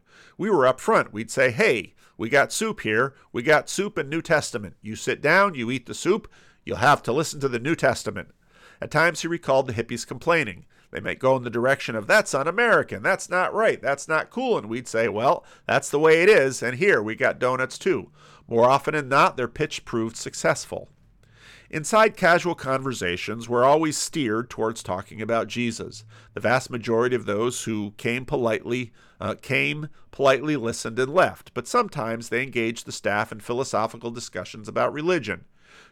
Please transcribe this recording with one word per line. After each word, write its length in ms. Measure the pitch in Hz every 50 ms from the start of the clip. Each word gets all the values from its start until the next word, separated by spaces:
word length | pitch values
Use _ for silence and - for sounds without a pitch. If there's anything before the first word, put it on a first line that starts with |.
| _ _ _ - - - _ -
We 100 | 175 220
were 160 | 196 151 127
up 140 | 127 131 -
front. 340 | - 214 226 175 110 -
We'd 160 | - 104 117 -
say, 220 | - 147 131 131
"Hey, 440 | 110 143 220 202 131 107 85 - _ _ _ _ _
we 120 | - 110 117
got 240 | 139 139 127 -
soup 300 | - - 220 220 208 -
here. 300 | - 110 107 113 131 139 - _ _ _
We 100 | - 127
got 260 | 120 156 151 143 - -
soup 300 | - - 196 208 - 170
and 100 | 139 135
New 140 | 156 165
Testament. 540 | - - 165 147 - - - 110 104 87 - _
You 140 | - 107 110
sit 260 | - - 139 - -
down, 360 | 147 147 170 190 202 202 160
you 160 | 127 113 117
eat 140 | 131 131 -
the 80 | - 107
soup, 360 | - - 170 208 220 - - - _ _ _ _ _ _
you'll 120 | 80 92
have 260 | 85 117 143 143 -
to 100 | - -
listen 280 | 120 151 156 - - 147
to 80 | 139 135
the 100 | 120 113
New 160 | 120 151 165
Testament." 540 | - 147 135 113 - - 117 98 98 80 - _ _ _ _ _ _ - - - _
At 120 | - -
times 300 | - 156 165 175 160 -
he 40 | -
recalled 400 | 165 170 160 - - 135 135 135
the 60 | 127
hippies 340 | 110 117 113 - 120 117 -
complaining. 600 | - - 107 - 165 170 160 135 104 87 - - _ _ _ _ _
They 80 | - 78
might 180 | - 87 82 -
go 160 | 135 131 131
in 80 | 127
the 80 | 120 120
direction 460 | 107 120 120 131 139 - - - 117
of, 100 | 110 101
"That's 260 | 113 196 214 - -
un-American, 720 | - 131 139 165 175 226 240 233 196 156 123 - 98 98
that's 260 | 110 170 190 - - -
not 240 | 180 185 180 -
right, 300 | - 202 226 190 127 98
that's 240 | 107 131 139 - -
not 240 | - 160 156 - -
cool," 260 | - 226 269 247 202
and 120 | 147 101 107
we'd 180 | 113 127 123
say, 220 | - - 113 113 104
"Well, 360 | 95 107 120 143 175 - - - - - _
that's 240 | - 113 135 - -
the 80 | - 147
way 240 | 156 160 160 165
it 60 | 175 202
is, 340 | 220 165 135 135 127 -
and 140 | 117 120 127
here, 260 | 123 185 202 165 120
we 140 | 104 110 110
got 240 | 113 131 113 - -
donuts 360 | 127 127 127 127 127 127 -
too." 360 | - - 196 165 107 85 - _ _ - - - - _
More 240 | - 117 117 120 123
often 240 | 135 139 - 160 147
than 140 | 151 139 123
not, 280 | 135 147 170 185 -
their 120 | 135 123 117
pitch 360 | - - 156 - - - -
proved 320 | - - 117 113 113 -
successful. 720 | - - 135 - - - 190 147 - - - 90 - - - _ _ _ _ _ _ _ _ _ _ - - - - - _
Inside 440 | - 156 147 - 233 214 220 220 220
casual 400 | - 185 165 175 170 156 175 156
conversations, 920 | - - 131 135 131 131 135 120 95 95 87 87 90 - 104 113 117 113 117
we're 140 | 120 120
always 340 | 123 139 147 160 160 156 135
steered 540 | - - - - 160 135 107 107 113 123 -
towards 320 | - - 113 113 113 -
talking 400 | - - 90 92 95 - - 107
about 240 | 110 110 113 113 104
Jesus. 580 | 107 - 120 120 117 113 - 90 85 - - - - - - - - -
The 60 | 98
vast 280 | - 107 123 135 - -
majority 460 | 123 117 101 113 113 113 120 127 127
of 120 | 117 113
those 360 | 107 101 104 117 127 123 -
who 300 | - 113 110 107 101 104 101
came 280 | - - 120 117 127 127
politely, 680 | - 151 135 120 113 110 87 - 110 120 127 123 113 - _ _ _ _ _
uh, 160 | - 101 104 -
came, 480 | - - 131 139 139 147 147 151 156 147 - - - -
politely 460 | - - 139 135 135 123 143 151 151
listened, 420 | 135 113 117 117 - - 120 110 123
and 160 | 131 135 151
left, 400 | 180 156 107 90 - - - _
but 140 | 123 120 -
sometimes 600 | - 247 233 185 - 151 110 113 117 117 117 -
they 140 | 113 120
engaged 440 | 135 135 107 120 113 117 117 - -
the 60 | -
staff 380 | - - - 101 101 104 110 -
in 80 | 113 107
philosophical 720 | - - 120 127 135 - - 104 113 113 - 113 117 117
discussions 560 | 117 123 - - - 101 90 - - 113 107
about 260 | 107 104 117 120 123
religion. 520 | - 147 156 180 185 160 113 104 90 - - _ _ _ _ _ - - - _